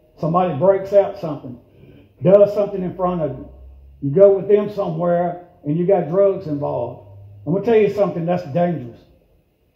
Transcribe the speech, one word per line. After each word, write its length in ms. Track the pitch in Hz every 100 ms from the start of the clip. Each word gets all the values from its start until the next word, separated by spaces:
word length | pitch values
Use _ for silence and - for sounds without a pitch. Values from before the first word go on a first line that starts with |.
| _ _
somebody 360 | 160 170 185 135
breaks 340 | 180 196 -
out 260 | 202 196 -
something, 400 | 165 143 131 120 _ _ - - _ -
does 320 | 139 202 202
something 280 | 214 202 196
in 120 | 180
front 260 | - 180 180
of 100 | 151 131
you. 120 | - - - - - -
You 80 | 139
go 260 | 147 202 196
with 120 | 185
them 220 | 208 202
somewhere, 800 | - 185 160 175 175 180 175 - _
and 120 | 143 160
you 100 | 175
got 220 | 196 147
drugs 380 | 180 196 185 156
involved. 560 | 143 - 143 117 - - - - - -
I'm 60 |
gonna 120 | 185
tell 120 | 202 220
you 140 | 202
something 360 | - 190 175 165
that's 180 | 175 -
dangerous. 480 | 156 175 156 120 - _ _ _ _ _ _ _